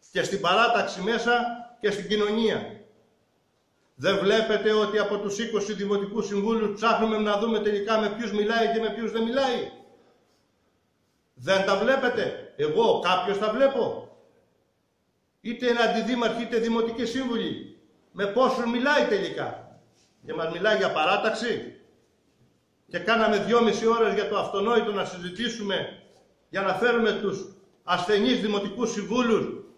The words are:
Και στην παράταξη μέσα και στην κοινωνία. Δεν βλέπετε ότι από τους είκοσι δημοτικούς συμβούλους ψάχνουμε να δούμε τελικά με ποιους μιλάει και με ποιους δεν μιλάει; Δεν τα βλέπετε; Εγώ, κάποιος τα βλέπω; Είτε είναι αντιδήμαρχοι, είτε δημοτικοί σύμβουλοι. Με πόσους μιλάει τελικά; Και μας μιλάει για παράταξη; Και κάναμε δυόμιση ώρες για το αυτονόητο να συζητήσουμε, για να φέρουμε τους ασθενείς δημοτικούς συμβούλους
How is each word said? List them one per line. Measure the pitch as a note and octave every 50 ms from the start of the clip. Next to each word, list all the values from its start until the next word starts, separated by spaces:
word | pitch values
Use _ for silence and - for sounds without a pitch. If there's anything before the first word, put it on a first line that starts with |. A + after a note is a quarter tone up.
| _ -
Και | _ F#3 E3
στην | - G3 F3
παράταξη | D#3+ F3 F3+ G#3 A#3 A#3+ A#3+ G#3+ F#3 - - F#3+
μέσα | F3+ G#3 A#3 A3 A3+ A#3 A#3+ A#3+ A#3+ - - - - - - _
και | - G#3
στην | G3 G3 F#3 F3
κοινωνία. | G#3 G#3+ G#3 G#3 G#3+ A3+ A3+ G#3+ E3+ - - - - - - - _ _ _ _ _ _ _ _ _ _ _ _ _ _ _ _ _ _ _ _ _
Δεν | _ B2+ F3+ G3 F#3+
βλέπετε | F#3+ G3 G#3+ A3 A3 A3 G#3+ G3+ G#3 A3
ότι | G#3+ G#3+ G#3+ G3+ G3+ G#3+
από | G3+ G3+ G#3 G3+
τους | G#3 G3+ G3 -
είκοσι | A#3 G#3+ G#3+ G3+ - - G#3+
δημοτικούς | F#3 G3+ G3 G#3 G3+ G3 G3 G#3 A3+ G3+
συμβούλους | G3+ G#3 G3+ G3 A3 A3+ A3 G#3+ G3+ -
ψάχνουμε | - A3 A#3 A3 G#3 G#3+ A3+ A3 G#3+
να | G#3+ G#3 G#3 G3+
δούμε | G#3+ A#3 A3+ G#3
τελικά | G#3+ G#3+ G#3 G3+ G3+ G#3+ A3+ G#3+
με | G#3+ G3+
ποιους | G3+ A3+ A#3+ G#3
μιλάει | G3 G#3 G#3 G#3+ A3+ A3+ A#3 A3 A3+
και | A3
με | A3 G#3
ποιους | G3+ A3+ A#3 G#3+
δεν | - A3+ A3+
μιλάει; | A3+ A#3+ C4+ C4+ B3+ A#3 G3 - - - - - - - _ _ _ _ _ _ _ _ _ _ _ _ _ _ _ _ _ _ _ _ _ _ _ _ _ _ _ _
Δεν | _ B2 D3 F#3+ F#3+ G3
τα | G3+ G3
βλέπετε; | F#3+ G#3+ A#3+ C4+ C#4 C4 B3 - - - - - - - - -
Εγώ, | - C#3+ D3+ D3+ G3 A3+ A3 - -
κάποιος | - F3 F#3 F3+ F3+ G3 G3 -
τα | G#3 G#3+
βλέπω; | A3 B3 C#4 C4 C4+ B3 G#3 D#3+ - - - - - _ _ _ _ _ _ _ _ _ _ _ _ _ _ _ _ _ _ _ _ _ _ _ _ _ _
Είτε | A3 A#3 - B3+
είναι | B3 A#3 A#3
αντιδήμαρχοι, | A#3 - - A3 G3+ G#3 B3+ A#3+ A#3 G#3+ - A#3+
είτε | A#3+ A3 A#3+ A3+
δημοτικοί | A3+ A3+ A3+ A#3 A3+ A#3 A3+ - B3
σύμβουλοι. | A3 - C4 C4 A#3+ A#3 G#3+ F#3 D#3 - - - - - - _ _ _ _ _ _
Με | _ E3+ G3+
πόσους | G3 G3 A#3+ C4 A#3+ - - A#3+
μιλάει | A#3 A#3 B3 B3 C#4+ D4+ C#4 B3
τελικά; | - G#3+ F#3+ F3 D#3+ - D3+ C#3 B2 - - - - - - _ _ _ _ _ _ _ _ _
Και | C#3 D#3+
μας | - E3 D#3+
μιλάει | E3+ F3 F3+ G#3+ G#3+ G3
για | F#3+ E3+
παράταξη; | D3+ D#3 D#3 E3+ G3 G#3 G3+ A3 - - A#3+ A#3+ G3+ - - - - - - _ _ _ _ _ _ _ _ _ _ _ _ _ _ _ _ _ _ _ _ _
Και | - F3
κάναμε | F3 G#3+ A3+ A3+ A3 G#3+ G#3+ G3
δυόμιση | - F3+ A3+ A#3+ A3+ G#3+ G3 - A3 A3+
ώρες | A3+ A#3 A3+ G#3 F#3+
για | G3+ G#3 -
το | G#3 G3
αυτονόητο | F3 - - G3 G3 A3 A#3+ A3+ G#3+ G#3
να | G#3 G3 F3
συζητήσουμε, | - - F3+ F3 F3+ F3+ F#3 A#3 A#3+ A3+ - G#3 G3 F#3+ E3+ C#3+ - - - - - _ _ _ _ _ _ _ _
για | - F#3
να | G3 F#3+ F#3
φέρουμε | F#3 A3 A#3+ A#3 A#3 A3 G#3+
τους | G3+ - G#3+ G3 - - - - - - _ _ _ _ _
ασθενείς | - F3+ F3+ - - G#3+ G3+ G#3+ B3+ B3 F#3+
δημοτικούς | F#3 G#3+ G3+ G3+ G3+ G#3 - A#3 A#3+ A3
συμβούλους | - G3+ F#3+ E3+ G#3+ B3 B3 A#3 A3 F3 - A#2+ - - - - -